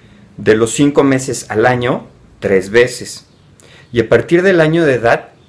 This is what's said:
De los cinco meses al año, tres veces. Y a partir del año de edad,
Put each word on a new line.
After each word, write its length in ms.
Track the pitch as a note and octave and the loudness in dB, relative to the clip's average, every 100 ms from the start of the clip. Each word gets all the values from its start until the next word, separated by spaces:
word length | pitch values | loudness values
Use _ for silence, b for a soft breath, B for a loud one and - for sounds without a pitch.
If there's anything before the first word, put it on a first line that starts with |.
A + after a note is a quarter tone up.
| b b b - | b b b -6
De 180 | G#2 | 0
los 160 | A2 A2+ | 2 0
cinco 320 | - C#3+ D#3 | 0 0 2
meses 440 | C#3 C3 C3 A#2 - | 2 0 -4 -10 -6
al 180 | G#2+ B2 | -2 0
año, 400 | B2 B2 G#3 - _ _ - | 0 -4 -6 -10 _ _ -8
tres 320 | G2 G2 G2 | -2 -2 0
veces. 560 | A2+ A#2+ - G2+ - _ _ _ _ b b b | 0 0 -2 -14 -18 _ _ _ _ b b b
Y 60 | A#2 | -4
a 100 | G#2+ | 0
partir 340 | A2+ - E3+ | 0 2 0
del 180 | F#3+ F3 | 2 2
año 240 | D#3 E3 | 2 2
de 100 | D#3 | 0
edad, 360 | A#2+ A#2 D#3 - _ | 0 0 -2 -4 _